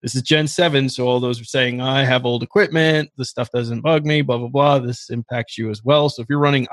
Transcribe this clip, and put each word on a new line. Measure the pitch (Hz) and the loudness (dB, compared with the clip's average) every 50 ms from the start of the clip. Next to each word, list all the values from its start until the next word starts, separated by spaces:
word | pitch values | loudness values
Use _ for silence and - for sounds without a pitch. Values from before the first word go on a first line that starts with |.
This | - 120 - | -8 -6 -6
is | 131 123 | -6 0
Gen | - 156 156 151 147 | 0 2 2 2 0
seven, | - - 175 170 151 139 135 131 | 0 0 0 2 2 2 0 0
so | - - 123 123 | -2 -2 0 0
all | 123 123 | 0 0
those | 123 123 123 117 | 0 -2 -4 -6
are | 117 | -8
saying, | - - 139 127 123 120 123 | -6 -2 0 0 0 -2 -4
"I | 127 131 135 135 135 | -4 0 0 2 2
have | 127 127 127 123 | 4 2 2 2
old | 123 120 120 113 | 0 -2 -2 -4
equipment, | - - 202 208 - - 160 160 160 156 156 151 - _ | 0 2 2 2 2 2 2 2 4 2 2 0 -4 _
this | - 131 - | -10 -10 -10
stuff | - - 120 - | -6 -6 -8 -4
doesn't | - 123 120 117 117 117 | -4 -4 -4 -4 -6 -4
bug | - 151 165 156 151 | 0 0 0 2 2
me, | 151 151 151 143 | 0 0 0 0
blah, | 127 127 120 | 0 -2 -2
blah, | 123 120 | -4 -4
blah." | 131 139 143 143 143 139 | 0 2 4 4 4 2
This | 123 123 123 - - - | 0 -2 -6 -8 -8 -8
impacts | 120 120 117 _ 123 120 117 - - - | -8 -8 -8 _ -6 -6 -6 -8 -8 -8
you | 113 110 | -6 -6
as | 107 104 110 | -6 -6 0
well. | 123 143 151 147 147 | 2 4 4 4 2
So | - - | -2 -4
if | 117 - | -6 -4
you're | 143 147 | 0 2
running | 147 143 143 139 127 - | 2 2 2 2 0 0